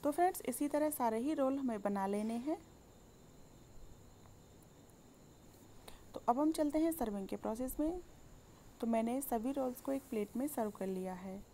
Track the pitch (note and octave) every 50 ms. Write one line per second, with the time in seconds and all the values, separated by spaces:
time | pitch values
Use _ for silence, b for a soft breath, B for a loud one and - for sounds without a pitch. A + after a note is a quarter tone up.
0 | - C#4+ D4 - F4 F#4 F#4+ - - - A#3+ - D4 C#4+ - D4 D4+ D4+ D4 -
1 | B3+ A3+ A3 A3+ A#3+ D4 D#4+ C#4+ C4+ C4 C#4 C#4+ C4+ B3 A3+ G#3 G3+ G3+ G3+ G3+
2 | F#3+ G3 G3+ G#3 G#3+ A3 A3+ A#3 B3 D4 E4 - - - - - - - - -
3 | - - - - - - - - - - - - - - - - - - - -
4 | - - - - - - - - - - - - - - - - - - - -
5 | - - - - - - - - - - - - - - - B B B B B
6 | B - - - - - A#3+ C4 D4+ D#4 D#4+ - D#4 D4 C#4+ D#4 D#4+ E4 D#4+ -
7 | B3 A3 G3+ G3+ G3 F#3+ G#3+ G3+ - G#3 A3 A3 B3+ B3+ - - D4+ D#4+ F4 F4+
8 | - - - - - - - - - - - - - - - - - A3+ A3+ A3+
9 | A3+ A#3 A#3+ C4+ C#4 - B3 A3+ G#3+ C4 C#4 C#4 C4 B3+ B3 - - - C#4 C4+
10 | - - - G#3+ G#3 G3+ - A#3 C4 D4+ - - A3+ G#3 G3+ - G3 F#3+ F#3+ F#3
11 | F#3 F#3 F#3 F3+ F#3 F#3+ F#3+ G3 - -